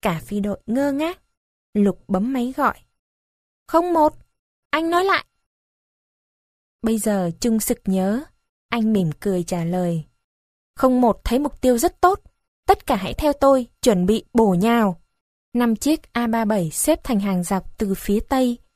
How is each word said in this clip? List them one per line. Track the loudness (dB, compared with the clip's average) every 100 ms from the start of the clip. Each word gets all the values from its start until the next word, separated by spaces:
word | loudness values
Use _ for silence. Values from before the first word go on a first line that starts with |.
Cả | -2 -4 -6
phi | -6
đội | -4 -6 -4
ngơ | -2 0
ngác. | -2 -4 -6 _ _ _ _ _
Lục | 0 0 0 _
bấm | -2 -2
máy | -2 -4 -2
gọi. | -2 -2 _ _ _ _ _ _ _ _ _
"Không | 0 2
một, | 2 2 0 _ _ _ _ _
anh | -4 0
nói | 0
lại." | 0 -2 -4 _ _ _ _ _ _ _ _ _ _ _ _ _ _ _
Bây | -4 -2
giờ | 0 0 -2 -2
Trung | 0 0
sực | 0 -4 -2
nhớ, | 0 0 -2 -6 _ _ _ _
anh | -2 0
mỉm | 2 0 -2
cười | -2 -2
trả | -2 -4
lời. | -2 -2 -2 -4 -8 _ _ _ _ _ _ 0
"Không | 2 4
một | 2 0
thấy | -2 -2
mục | -2 -2
tiêu | 0 2
rất | 0 2
tốt. | 2 2 -6 _ _ _ 0
Tất | 0 2
cả | -4
hãy | -4
theo | -2 -2
tôi, | 2 4 4 0 _
chuẩn | 2 2 2
bị | 0 0
bổ | 0 2
nhào." | 2 2 2 0 -2 _ _ _ _ _
Năm | -2 0 0
chiếc | 0 -2 -4
A | -4 -2
ba | 0 0
bảy | 0 -2
xếp | -4 0 0
thành | 0 -2
hàng | 0 -2
dọc | -2 -4 -6 -8
từ | -4
phía | -4 -2 -2
tây, | 0 0 0 -2 _